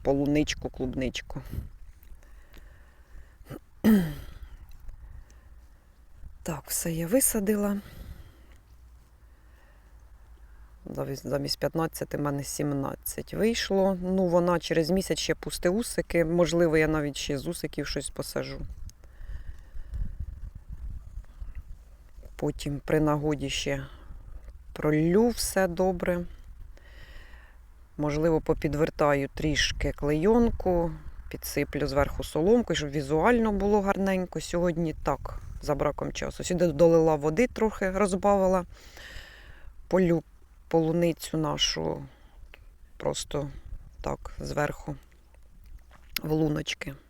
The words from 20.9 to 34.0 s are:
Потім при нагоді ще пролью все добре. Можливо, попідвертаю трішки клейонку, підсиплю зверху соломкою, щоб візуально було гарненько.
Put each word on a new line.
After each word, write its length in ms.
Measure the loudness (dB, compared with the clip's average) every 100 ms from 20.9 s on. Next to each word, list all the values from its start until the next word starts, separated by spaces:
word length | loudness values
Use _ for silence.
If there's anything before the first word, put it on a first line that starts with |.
| -10 -12 -14 -14 -14 -12 -12 -14 -18 -18 -20 -20 -18 -16 -6
Потім 460 | -6 -4 -6 -6 0
при 140 | 4
нагоді 500 | 4 2 0 -2 -2
ще 360 | -4 -2 -4 -6 -16 -16 -16 -14 -16 -16 -18 -16
пролью 560 | -2 2 4 4 6 4
все 380 | 2 -2 2 0
добре. 580 | 2 0 2 0 -2 -4 -12 -18 -18 -18 -18 -20 -20 -18 -18 -18 -20 -20 -20 -20 -20 -18 -4
Можливо, 440 | -2 2 2 2
попідвертаю 840 | 2 0 0 2 0 4 4 4 0
трішки 640 | -2 0 2 0 0 -2
клейонку, 1000 | 0 0 4 6 6 4 2 2 2 0 -4 -10 -12 -12
підсиплю 580 | -10 -4 -2 -2 -2 0
зверху 360 | 2 2 0
соломкою, 540 | -4 2 6 6 4 -2
щоб 120 | -2
візуально 600 | -4 0 4 6 6 4
було 300 | 2 4 4
гарненько. 600 | 4 2